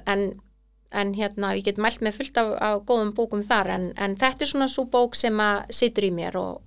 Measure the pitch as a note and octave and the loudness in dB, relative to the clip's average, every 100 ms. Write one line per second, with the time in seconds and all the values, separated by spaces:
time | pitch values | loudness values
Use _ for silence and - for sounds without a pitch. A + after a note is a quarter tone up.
0 | - G3 G3 - - _ _ _ - - | 0 2 0 -4 -18 _ _ _ -8 -4
1 | G3+ G3+ G3+ G3+ G3 G3 G3+ G3 G#3+ - | -2 0 -2 -2 -2 -2 -2 0 0 0
2 | A3 G#3 C#4 A#3+ A3 G#3 G#3+ G#3 G#3 A#3 | -2 -2 -2 0 0 0 0 0 2 2
3 | G#3 G#3 A3+ G#3 G#3 A3+ F#3+ F#3 F3+ - | 2 0 -2 -2 2 2 2 -2 -4 -4
4 | G3 G3 C4 C4 C#4+ C#4 C4+ C4+ B3+ B3 | -4 2 0 0 -2 0 0 0 2 2
5 | A#3+ - A#3+ G#3+ G#3 G3+ - - A#3+ A3 | 2 2 0 2 2 0 -2 0 0 2
6 | G3 E3+ F3 F#3 F#3 - | 0 -2 -4 -4 -6 -8